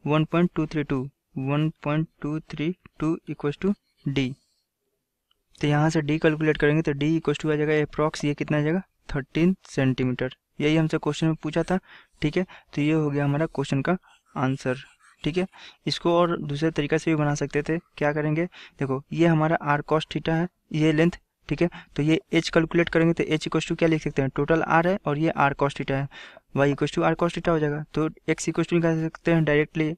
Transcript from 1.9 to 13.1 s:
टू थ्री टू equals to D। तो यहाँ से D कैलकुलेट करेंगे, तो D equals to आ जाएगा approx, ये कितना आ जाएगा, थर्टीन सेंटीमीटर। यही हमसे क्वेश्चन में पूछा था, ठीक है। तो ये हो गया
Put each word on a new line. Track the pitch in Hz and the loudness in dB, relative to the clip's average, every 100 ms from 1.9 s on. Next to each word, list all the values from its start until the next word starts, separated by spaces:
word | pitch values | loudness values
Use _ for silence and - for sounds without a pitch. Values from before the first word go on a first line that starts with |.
| 151 165 _ | -2 -4 _
टू | 147 156 | -8 -8
थ्री | _ 147 151 185 - _ | _ -6 -6 -6 -16 _
टू | 156 170 - | -4 -4 -6
equals | 147 147 - | -6 -6 -2
to | 190 208 _ _ 139 | -2 -2 _ _ -4
D। | 139 127 - _ _ _ _ _ _ _ _ _ _ _ _ | -2 -2 -6 _ _ _ _ _ _ _ _ _ _ _ _
तो | 147 | 0
यहाँ | 147 160 | 2 2
से | 165 | 0
D | 143 156 | 0 2
कैलकुलेट | 160 151 156 147 | 2 2 0 2
करेंगे, | 147 156 | 2 2
तो | 156 | 0
D | 143 147 160 | -2 0 0
equals | 151 143 | 0 -2
to | 156 | -2
आ | |
जाएगा | 151 151 151 | -2 0 0
approx, | 147 - 151 - | 0 -2 -2 0
ये | 147 | -4
कितना | 147 151 151 | -2 -2 0
आ | |
जाएगा, | 151 180 - _ - | 2 -2 -4 _ -8
थर्टीन | 143 135 156 175 190 - | -8 -4 2 2 2 -6
सेंटीमीटर। | - 131 123 127 123 131 - _ - | 0 0 0 -2 -2 -6 -8 _ -2
यही | 147 | 2
हमसे | 160 160 160 | 2 2 0
क्वेश्चन | - 151 160 | -2 0 0
में | |
पूछा | 160 156 165 | 0 -4 -4
था, | 160 185 _ - _ _ | -2 -2 _ -20 _ _
ठीक | 151 180 | -2 -2
है। | 180 - _ | -4 -10 _
तो | - | -2
ये | 147 | 0
हो | 160 | 2
गया | 151 | 0